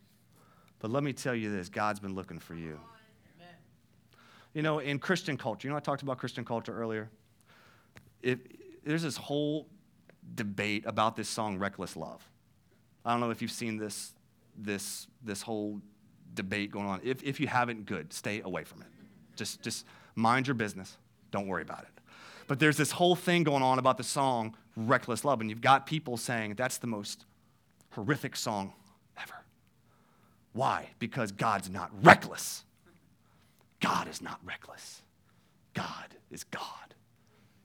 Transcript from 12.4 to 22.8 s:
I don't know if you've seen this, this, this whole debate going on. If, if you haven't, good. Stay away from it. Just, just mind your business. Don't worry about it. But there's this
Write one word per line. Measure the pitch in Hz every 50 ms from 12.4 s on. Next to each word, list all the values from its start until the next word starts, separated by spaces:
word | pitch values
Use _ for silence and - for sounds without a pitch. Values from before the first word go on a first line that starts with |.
| _ _ _ _ _ _ _ _ _ _ _ _ _
I | 117
don't | 120 120
know | 120 117
if | 113 113
you've | 117 110
seen | - - 120 113 110 107
this, | 107 104 101 - - - - - _ _ _ _ _ _ -
this, | - 107 104 101 95 - - - - - - _ _
this | 127 110 98 98
whole | - - 113 107 104 104 104 101 - - - _ - - - - - - -
debate | 107 101 95 104 104 101 104
going | - 101 101
on. | 101 95 92 98
If, | 123 131 131 -
if | 139 135 -
you | 139 113
haven't, | - 123 123 120 117 107 101
good. | - 104 85 80 82 -
Stay | - - 120 104 110
away | 92 95 87 80 73
from | - - - -
it. | - - - - - - - - - -
Just, | - 110 - - - -
just | 117 107 - - - - - - - -
mind | 110 113 113 120 131 131 139
your | 135
business. | 113 110 101 90 92 95 - - - - _ _ _ - -
Don't | - 101 101 95
worry | 92 85 -
about | - - -
it. | - - - - - - - - - - - - - -
But | 143 120
there's | 156 151 143
this | -